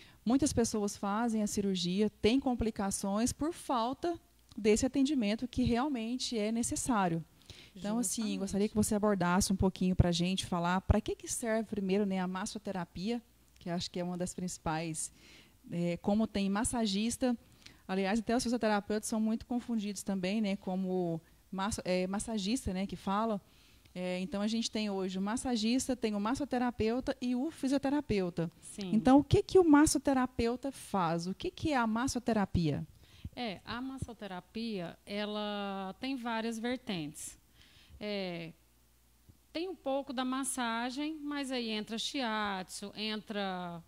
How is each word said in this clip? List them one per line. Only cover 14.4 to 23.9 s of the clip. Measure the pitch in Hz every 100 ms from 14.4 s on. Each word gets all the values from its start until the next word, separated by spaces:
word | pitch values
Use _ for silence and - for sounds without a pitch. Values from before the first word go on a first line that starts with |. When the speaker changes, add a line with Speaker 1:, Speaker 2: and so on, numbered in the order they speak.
| 180 - 165 156 165 156 - - - - - - -
Speaker 1:
é, | 175 175 175
como | - 208 220
tem | 202 196
massagista, | 202 220 247 220 196 233 - 254 233 - - - - -
aliás, | 190 190 226
até | 208 240
os |
fisioterapeutas | 233 240 220 208 - 214 -
são | 220
muito | 220 233 -
confundidos | 247 - 233 202 196
também, | - 190 180 220
né, | 202 196
como | 196 185 185 185 175 165 - - _
masso-, | 185 202 -
é, | 175 185 185
massagista, | 202 233 220 190 262 214
né, | 185 196
que | 175
fala. | 202 202 226 208 - - - - -